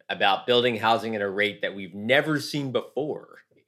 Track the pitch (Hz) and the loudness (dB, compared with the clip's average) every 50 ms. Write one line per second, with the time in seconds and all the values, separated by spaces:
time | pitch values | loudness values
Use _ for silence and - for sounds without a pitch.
0 | _ - 98 92 104 98 95 - - 123 123 120 120 127 113 104 110 110 117 110 | _ -6 -2 2 2 2 2 2 2 2 4 4 4 2 0 2 2 2 2 2
1 | 107 113 113 104 101 101 95 101 104 104 95 - - 92 95 101 98 87 87 104 | 0 -4 -4 -2 -2 -2 0 0 0 0 -2 -4 -6 -6 -6 -8 -12 -12 -12 -6
2 | 104 113 131 147 147 156 151 139 127 - - 147 139 131 117 113 - - - 127 | 0 2 2 2 2 2 -2 -4 -4 -6 -6 -6 -4 -2 -4 -4 -4 -4 -6 -6
3 | 151 151 101 - - - - - _ _ _ _ _ | -4 -4 -6 -10 -12 -18 -20 -20 _ _ _ _ _